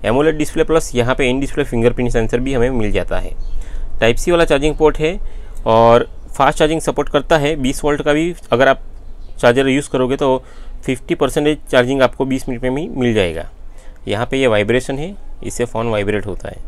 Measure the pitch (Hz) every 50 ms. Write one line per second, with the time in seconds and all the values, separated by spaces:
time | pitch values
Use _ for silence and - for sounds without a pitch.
0 | - 101 113 135 147 160 160 151 151 - - 160 160 156 156 165 156 - - 120
1 | 117 120 131 - 143 127 127 135 139 131 - 151 143 - - 117 113 120 120 -
2 | 127 120 107 117 110 110 - 123 127 135 135 127 117 127 135 120 107 98 - 95
3 | 90 - 90 90 85 82 - - - - - - - - - - - - - -
4 | - 113 120 - - 185 175 170 170 160 156 139 143 156 143 - 156 151 147 -
5 | 151 156 185 208 - - - - - - - - - 113 113 113 117 117 117 120
6 | 117 - - - - - - - 139 139 147 - 160 151 160 165 156 - 160 -
7 | 143 - - 143 127 - 165 160 143 143 160 143 131 127 135 - - 151 147 143
8 | 143 147 147 151 160 175 170 - - - - 120 135 131 135 - - - - -
9 | - - - - - - - - - 120 120 131 135 135 131 143 147 - - 135
10 | 127 123 135 139 147 135 131 127 - - - - - - - - - - 131 120
11 | - - 170 - 156 131 - 160 151 151 156 143 - - - 131 123 123 135 135
12 | 131 123 - - 135 135 131 - - - 127 117 120 127 131 139 160 220 233 135
13 | 123 120 113 107 95 87 80 80 80 - - - - - - - - - - -
14 | - - 104 104 120 - - 135 135 127 110 104 104 104 117 127 127 - 139 135
15 | 151 185 202 - - - - - - 95 - - 123 120 - 113 113 120 110 104
16 | 101 98 104 104 101 104 92 - - - - - -